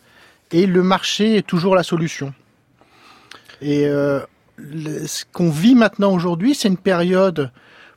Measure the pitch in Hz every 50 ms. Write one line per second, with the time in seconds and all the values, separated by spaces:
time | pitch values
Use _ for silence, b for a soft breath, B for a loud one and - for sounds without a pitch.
0 | b b b b b b b b b _ - 170 202 190 175 185 180 185 190 175
1 | - - - - 208 220 220 202 - - 185 165 165 196 185 180 - - 175 165
2 | 170 156 - - 143 139 131 - _ _ _ _ _ _ _ _ B B B B
3 | B B B B B B B B B B B - 135 147 143 147 147 143 143 143
4 | 143 143 139 135 - - _ _ _ _ _ - 147 143 151 160 151 151 151 151
5 | 156 147 - - - - - - 175 165 147 151 180 240 262 240 220 202 - -
6 | 202 202 190 175 170 180 170 165 196 269 285 - - 202 185 - - 196 185 170
7 | 175 180 185 185 190 190 165 151 135 123 b b b b b b b b b